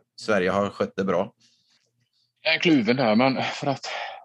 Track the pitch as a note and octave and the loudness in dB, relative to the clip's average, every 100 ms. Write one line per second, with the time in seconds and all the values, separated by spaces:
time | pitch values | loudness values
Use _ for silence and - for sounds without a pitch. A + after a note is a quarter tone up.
0 | _ - - G#2 F#2 G2 G2+ - G2+ - | _ -10 -2 0 2 0 -2 -2 -6 -2
1 | F#2+ F2 G2+ - _ _ _ _ _ _ | -2 -2 -2 -10 _ _ _ _ _ _
2 | _ _ _ _ D#3 D#3 F3 D3 G#2+ B2+ | _ _ _ _ -2 0 4 4 4 2
3 | C3+ A2+ C3+ B2 - - C#3 C3+ - - | 2 4 2 0 -4 -4 -4 -4 -8 -10
4 | - - | -10 -14